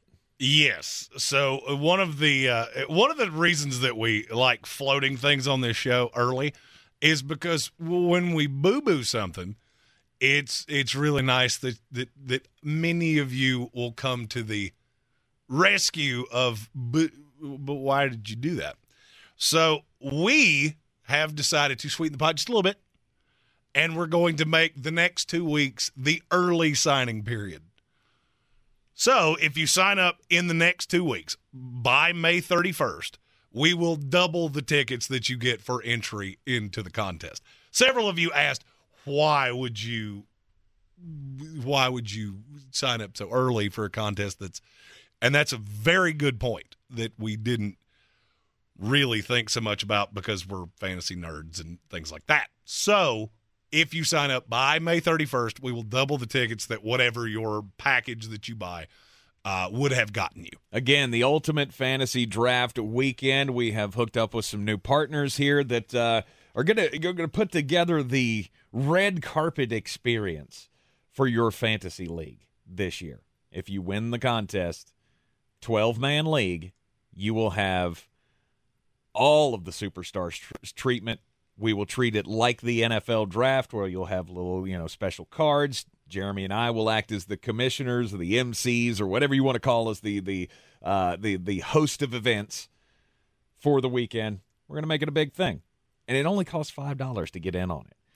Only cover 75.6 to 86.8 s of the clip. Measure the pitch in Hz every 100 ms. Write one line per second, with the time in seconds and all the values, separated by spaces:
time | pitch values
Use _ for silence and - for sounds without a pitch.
75.6 | - 110 113 113 139 147 160 151 98 87
76.6 | 92 - _ _ _ - 104 113 110 92
77.6 | 98 92 90 82 - _ _ _ _ _
78.6 | _ _ _ _ _ 107 135 151 143 110
79.6 | 90 - 101 92 90 95 87 - - -
80.6 | - - 131 123 113 113 _ _ _ -
81.6 | 110 104 104 - 120 107 92 110 120 117
82.6 | 120 117 113 110 - 110 104 101 127 135
83.6 | - 110 95 90 92 92 85 90 90 92
84.6 | 95 90 80 - 95 - 85 - 156 143
85.6 | 143 123 - _ _ 98 98 98 95 104
86.6 | 120 113